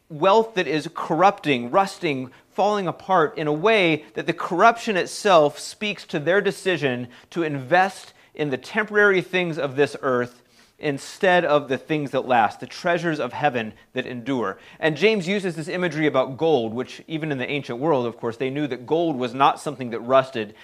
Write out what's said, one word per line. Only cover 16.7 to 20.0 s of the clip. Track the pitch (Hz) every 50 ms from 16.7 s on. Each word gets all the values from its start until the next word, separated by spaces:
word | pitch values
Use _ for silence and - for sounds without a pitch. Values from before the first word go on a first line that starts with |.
| 107
which | 123 123 - - - -
even | - 160 156 156 156
in | 139
the | 131 123 -
ancient | 139 143 135 - 123 117
world, | 139 165 151 131 120
of | 117 110
course, | - - 117 110 -
they | 135 131
knew | 135 147 151
that | 135 - 120 123
gold | 110 147 165 175 165 147 123
was | 127 120 117
not | 135 139 147 - -
something | - 156 139 - 131 120
that | 113 110